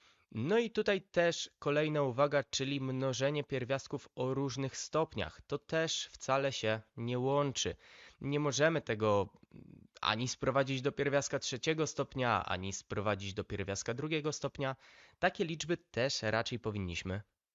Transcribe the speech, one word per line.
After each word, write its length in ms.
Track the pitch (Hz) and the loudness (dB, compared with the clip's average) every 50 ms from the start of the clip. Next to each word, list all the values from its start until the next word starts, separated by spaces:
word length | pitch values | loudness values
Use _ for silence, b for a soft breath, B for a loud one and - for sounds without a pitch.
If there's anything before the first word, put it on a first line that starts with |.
| b b b b b b | b b b b b b
No 260 | - 110 110 151 202 226 | -6 -4 0 2 2 2
i 140 | 240 220 | 2 0
tutaj 300 | - - 214 214 202 196 | 0 0 2 2 2 0
też 480 | - _ - 175 170 170 165 - - - - _ | -2 _ 0 2 4 4 2 0 -4 -8 -10 _
kolejna 440 | - 151 143 147 156 156 151 151 143 | -2 0 2 2 2 2 2 2 2
uwaga, 400 | 135 120 123 143 147 143 143 135 | 2 2 2 2 4 4 2 0
czyli 380 | - - - 135 135 139 139 | 0 -2 -2 -2 -2 -2 -2
mnożenie 640 | 131 131 131 131 131 135 127 113 135 139 151 147 143 | -2 -2 -2 0 0 0 0 0 0 0 0 0 -2
pierwiastków 680 | - 143 131 123 117 135 135 - - - 139 - - _ | -2 -2 -2 -2 0 -2 -2 -2 -4 -8 -8 -8 -8 _
o 180 | - 127 127 131 | -4 -2 0 0
różnych 440 | 131 139 139 120 131 135 131 - - | 0 0 -2 -2 -2 -4 -4 -4 -6
stopniach. 640 | - - - 151 160 156 - 110 87 78 - - - - | -6 -2 0 0 0 0 -2 -4 -4 -4 -6 -12 -8 -6
To 100 | 143 143 | -6 -6
też 520 | - - - 160 160 160 - - - - | -4 -2 0 0 0 0 -2 -4 -4 -8
wcale 400 | - - - - 131 139 139 139 | -10 -8 -2 0 2 2 2 0
się 300 | 131 - - 110 110 110 110 _ _ - | 0 0 0 0 0 0 -2 _ _ -6
nie 220 | 117 120 123 123 | -4 -2 0 0
łączy. 560 | 127 135 139 143 143 143 123 - - 95 - B B B B B B B B B | 2 2 2 2 2 2 0 -2 -2 -2 -4 B B B B B B B B B
Nie 180 | - 135 143 147 | -4 -2 0 2
możemy 420 | 147 147 127 123 147 160 165 151 | 2 2 2 4 4 4 4 2
tego 480 | - - 117 104 107 107 104 101 95 98 - - - _ - - - - - - - - _ - | 0 -2 0 2 4 4 4 4 2 0 -4 -14 -20 _ -20 -20 -20 -20 -20 -20 -20 -20 _ -4
ani 260 | - - 107 110 123 127 | 0 0 0 0 0 -2
sprowadzić 540 | - - - 131 123 135 139 131 135 131 | -4 -2 0 2 2 4 2 2 0 -2
do 100 | 123 143 | 0 -2
pierwiastka 480 | - - 139 139 135 143 135 - - 139 | 0 0 0 2 2 2 2 0 -2 -4
trzeciego 480 | - - - 120 - 165 165 156 156 139 | -4 -4 -6 -2 -2 0 0 2 0 0
stopnia, 580 | - - 139 - - 139 127 120 113 110 - | 0 -2 -4 -4 -2 0 2 4 4 2 2
ani 280 | - 95 90 92 98 95 | 0 -2 -4 -4 -4 -6
sprowadzić 600 | - - - 101 104 98 107 104 95 98 98 95 | -8 -8 -6 -4 -2 0 0 0 0 -2 -4 -6
do 100 | 107 98 | -6 -4
pierwiastka 500 | - 104 98 98 95 98 98 - - 117 | -4 -4 -4 -2 -2 -4 -4 -4 -4 -4
drugiego 400 | 127 139 156 160 156 147 156 143 | -4 -4 -2 -2 -2 -2 -2 -2
stopnia. 420 | - - 139 - - 143 135 135 B B B B B B B B B | -2 -4 -6 -4 -4 -4 -4 -4 B B B B B B B B B
Takie 260 | - 185 190 - 202 | 0 0 2 0 -2
liczby 320 | 156 170 156 - 151 175 - | -2 -2 -4 -2 -2 -2 -2
też 440 | - _ - 113 120 139 - - | -4 _ 0 0 2 2 2 0
raczej 380 | - 107 110 110 117 - - 117 | 0 2 2 2 2 0 -4 -4
powinniśmy 600 | - 110 101 104 95 87 85 - - 92 92 101 107 _ _ _ _ _ _ | -4 -4 -2 -2 -2 -2 -4 -4 -4 -4 -4 -4 -6 _ _ _ _ _ _